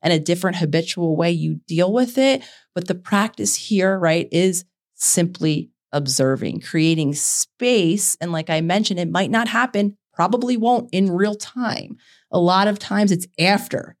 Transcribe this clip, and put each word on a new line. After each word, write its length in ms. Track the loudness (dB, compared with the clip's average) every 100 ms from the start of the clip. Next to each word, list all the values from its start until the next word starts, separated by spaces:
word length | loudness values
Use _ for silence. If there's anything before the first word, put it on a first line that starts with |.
and 140 | 2
a 40 | 0
different 380 | 0 0 0 -2
habitual 580 | 0 0 -2 -4 -2
way 160 | 0 0
you 260 | 0 -2 -6 -4
deal 260 | 0 0
with 240 | 2 0 2
it. 260 | 2 0 -4 -20 _
But 140 | -10 -6
the 60 |
practice 600 | -8 -2 -2 -2 -4 -4 -4
here, 420 | -2 0 2 2
right, 280 | 2 2 0
is 320 | 2 2 0 -8 _ _
simply 760 | _ 0 2 0 0 -2 -2 -6 _ _
observing, 720 | -4 -2 0 0 0 -4 -6
creating 500 | -4 0 2 2 0
space. 1040 | -2 -2 -2 -4 _ 0 2 2 2 -2 -4
And 100 | -4
like 160 | -4 -2
I 140 | -2
mentioned, 360 | 2 0 0 -2
it 120 | -2
might 200 | 0 0
not 180 | 0 0
happen, 500 | -2 0 0 -2 -4 _
probably 420 | -2 0 2 0 0
won't 320 | 2 0 0
in 160 | 0 2
real 240 | 2 0
time. 640 | -2 -10 -6 -4 -6 -10 -18 _ _ _
A 80 | 2
lot 300 | 4 4 2
of 100 | 0
times 340 | -2 2 2
it's 140 | 2 -2 0
after 580 | 2 2 0 -8 -8 -20